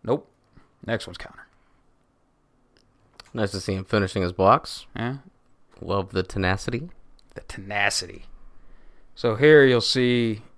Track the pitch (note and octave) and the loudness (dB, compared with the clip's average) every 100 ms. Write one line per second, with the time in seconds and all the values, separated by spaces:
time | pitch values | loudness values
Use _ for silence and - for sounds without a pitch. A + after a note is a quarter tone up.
0 | G#2+ - - _ _ - _ _ - A2+ | -2 -4 -4 _ _ -20 _ _ -6 -6
1 | - F2+ - - - _ _ _ _ _ | -6 -14 -16 -18 -20 _ _ _ _ _
2 | _ _ _ _ _ _ _ _ _ _ | _ _ _ _ _ _ _ _ _ _
3 | _ _ - B2 G2+ G2 - F#2+ F#2 G#2+ | _ _ -14 -4 -4 -4 -6 -6 -2 0
4 | F#2+ G#2+ F2+ F2+ F#2+ C#3 - - - G#2+ | 0 -2 -4 2 4 4 2 -16 -14 -8
5 | A#2 C3+ - _ _ _ _ - E2+ G2 | -8 -8 -16 _ _ _ _ -16 -6 -4
6 | G2 F#2+ F2+ - F#2 G2 - A#2+ E3 - | -2 -4 -4 -2 -2 -2 -4 -8 -10 -18
7 | - - - - - - G2 G#2 G2+ - | -20 -20 -20 -18 -16 -16 -8 -2 0 -2
8 | F2+ - - - - - - - - - | -8 -16 -18 -18 -20 -20 -20 -20 -20 -20
9 | - - B2 A2 D3 D3+ C3+ B2 - C3 | -20 -4 -2 4 8 8 8 4 2 0
10 | B2 B2 A#2 G#2+ G#2+ | 2 2 0 -4 -10